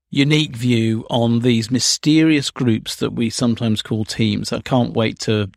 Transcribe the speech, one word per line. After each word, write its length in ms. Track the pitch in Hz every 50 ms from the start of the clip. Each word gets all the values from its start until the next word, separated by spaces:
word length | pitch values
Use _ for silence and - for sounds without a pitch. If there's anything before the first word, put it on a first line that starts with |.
| _ - -
unique 440 | 139 139 147 156 151 156 147 135
view 500 | 113 120 123 123 113 113 113 110 113 - -
on 300 | - 120 117 117 117 117
these 320 | 120 127 120 113 113 107
mysterious 800 | 127 123 - - - - - 151 156 156 160 160 156 143 135 -
groups 460 | - - 135 120 110 107 - - -
that 160 | - - 117 110
we 180 | 117 120 113
sometimes 500 | - - 127 120 113 - 120 113 107 -
call 240 | - - 117 107 110
teams. 480 | - - - 117 107 104 101 104 - 120
I 80 | 113
can't 320 | - - 131 123 120 - -
wait 280 | 117 110 110 - -
to, 280 | - - 110 107 101 98 -